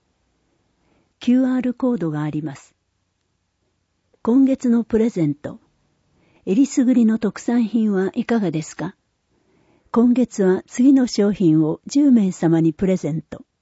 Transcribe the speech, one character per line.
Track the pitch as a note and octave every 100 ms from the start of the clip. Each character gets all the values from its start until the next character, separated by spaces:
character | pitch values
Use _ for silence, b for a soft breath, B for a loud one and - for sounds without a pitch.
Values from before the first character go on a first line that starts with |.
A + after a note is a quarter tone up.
| _ _ _ _ _ _ _ _ _ _ _ _
キ | -
ュ | B3+
ー | B3+ B3+
ア |
ー |
ル | B3
コ | B3 B3+
ー | A3+
ド | E3
が | D3+
あ | D3+
り | D3
ま | D#3 -
す。 | _ _ _ _ _ _ _ _ _ _ _ _ _ _ _ _
今 | - B3+ C4+
月 | C4 B3
の | A#3
プ | A3 A3
レ | A3+
ゼ | F3+ D3+
ン |
ト。 | C#3+ C3+ - _ _ _ _ _ _ _ _ -
え | G3+
り | C#4
す | -
ぐ | B3
り | B3+ A3
の | A3
特 | G3+ -
産 | - A#3+ A3
品 | A#3 G#3+
は | F#3+ F#3+ B3
い | -
か | A#3
が | F#3
で | D#3
す | - -
か？ | E3+ - _ _ _ _ _ _ _ _ _
今 | A#3 B3
月 | B3 A#3+ -
は | F#3 F#3 -
次 | - C4
の | C4+ B3
商 | - G3+
品 | F#3+ E3+ D#3
を | D#3 E3 -
十 | C#4 D4
名 | A#3 F#3+
様 | - E3 E3
に | E3
プ | D#3 F#3
レ | F#3
ゼ | D3+
ン | D#3
ト。 | - - - _